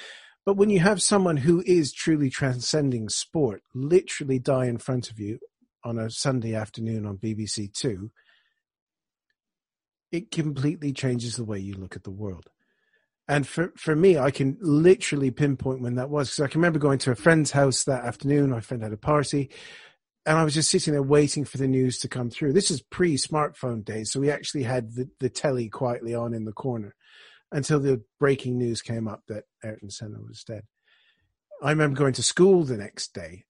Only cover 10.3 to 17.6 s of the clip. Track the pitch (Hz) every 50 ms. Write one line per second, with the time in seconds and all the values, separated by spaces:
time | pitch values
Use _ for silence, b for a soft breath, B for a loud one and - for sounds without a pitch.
10.3 | - 165 156 156 147 127 135 147 165 175 151 143 131 - - 131 123 120 113 120
11.3 | 110 117 117 104 107 98 95 98 101 95 95 90 - 95 - 104 95 98 104 101
12.3 | 92 80 - _ _ _ _ _ _ _ _ _ _ _ _ _ _ _ _ -
13.3 | 147 147 139 - - - 165 170 - - - 160 156 151 170 196 180 147 127 139
14.3 | 131 - 139 135 135 - 202 165 143 147 160 180 190 - - - - 143 139 131
15.3 | 117 - 147 143 139 131 - 135 131 131 123 120 123 127 127 143 147 147 139 -
16.3 | - - 151 135 - 156 170 175 160 156 143 147 139 127 - 135 123 - - 175
17.3 | 165 160 151 - - 143